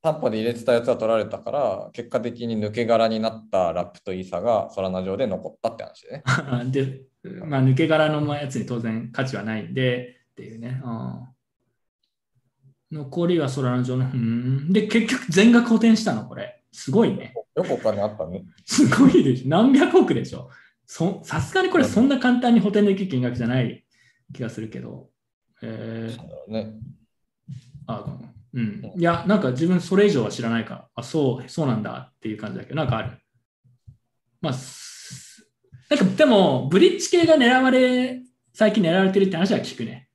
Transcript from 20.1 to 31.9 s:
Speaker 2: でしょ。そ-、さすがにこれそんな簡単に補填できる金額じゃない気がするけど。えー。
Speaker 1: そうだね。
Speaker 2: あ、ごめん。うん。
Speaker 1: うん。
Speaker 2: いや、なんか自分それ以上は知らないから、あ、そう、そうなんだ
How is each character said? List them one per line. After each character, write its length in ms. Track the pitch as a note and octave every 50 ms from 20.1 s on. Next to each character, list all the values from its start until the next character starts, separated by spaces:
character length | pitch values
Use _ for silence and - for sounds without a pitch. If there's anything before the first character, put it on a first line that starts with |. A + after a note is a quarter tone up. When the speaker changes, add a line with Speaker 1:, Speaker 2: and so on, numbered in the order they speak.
| C#3+
Speaker 2:
で 120 | A#2+ -
し 120 | - -
ょ。 140 | - - - - - _ _ _ _ _
そ-、 380 | _ - - D#3+ F#3 G3 - -
さ 160 | - - D#3+
す 140 | - - -
が 80 | F#4+ F#4
に 80 | F#4
こ 80 | F4+ F4
れ 60 | B3+
そ 160 | - - G#3 B3
ん 60 | C#4
な 120 | C#4+ B3+
簡 180 | - B3+ B3 A#3+
単 160 | B3 A#3+ A#3+
に 60 | A3+
補 80 | F3+ G#3
填 160 | G3 G#3+ G#3
で 100 | G3+ F#3+
き 120 | F#3+ G3+
る 40 | F#3
金 120 | C#3 B2+ B2
額 120 | B2 A#2+
じ 60 | A#2+ A#2+
ゃ 60 | A2+
な 120 | B2 C3 A#2+
い 220 | - - - _ _ _ _ _ _ _ _ _ _ -
気 100 | - B2+
が 80 | A2+
す 100 | - -
る 80 | A2 A2+
け 100 | A2+ B2
ど。 280 | B2 A2+ A2+ - - _ _ _ _ _ _ _ _ _ _ _ -
え 460 | A#2 A2 A2+ A2+ A2+ A2+ A2+ A2+ A2+ -
ー。 20 |
Speaker 1:
そ 80 | - -
う 300 | - - C2+ C2+ F#2+ A2
だ 80 | A2 G#2
ね。 100 | G#2+ G#2+ A2 - - - _ _ _ _ _ _ _ _ _ _ - - - _ - _ - -
Speaker 2:
あ、 180 | - A2+ G#2 -
ご 80 | - -
め 120 | - -
ん。 80 | - - - - _ -
う 80 | B2+
ん。 320 | A2+ G#2+ G2 - - A2 -
Speaker 1:
う 40 |
ん。 40 | F3+
Speaker 2:
い 20 | E3
や、 220 | E3+ E3+ E3 -
な 100 | E3+ G#3
ん 40 | G#3
か 120 | D#3 B2+ B2
自 140 | C3 E3
分 140 | F3 F#3 F3
そ 160 | E3+ - F#3+
れ 100 | F#3+ G#3
以 40 | G3+
上 120 | D#3+ C3 A2
は 80 | G2+
知 120 | - - A#2+
ら 80 | A2+
な 100 | A2+ A2+
い 60 | A2
か 80 | - -
ら、 140 | - - _ _
あ、 60 | - -
そ 400 | - - D#3+ D3 C3 B2 C3 -
う、 40 | -
そ 160 | - - D#3
う 20 |
な 100 | C3+ A2+
ん 60 | G#2+ G#2
だ 300 | -